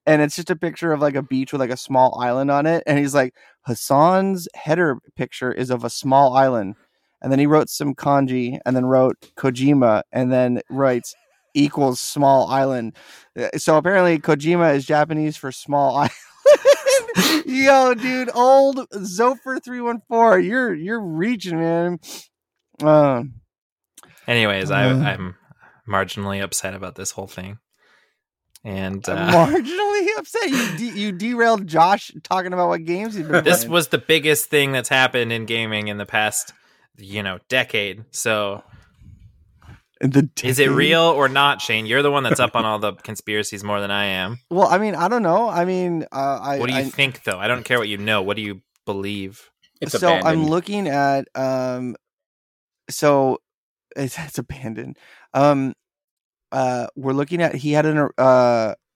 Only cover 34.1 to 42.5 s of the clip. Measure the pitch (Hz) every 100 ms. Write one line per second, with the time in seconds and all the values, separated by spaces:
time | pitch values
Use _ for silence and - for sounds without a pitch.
34.1 | 160 151 147 - 147 139 135 120 131 127
35.1 | 127 117 117 110 113 110 107 104 104 101
36.1 | 110 107 - - - _ _ _ - 98
37.1 | 101 101 90 - 127 123 110 101 98 110
38.1 | - 120 107 101 101 - - _ _ -
39.1 | - - _ _ _ - - _ - 131
40.1 | 139 127 - 127 131 139 139 147 165 165
41.1 | 143 135 135 143 135 - 110 110 123 143
42.1 | 143 127 127 120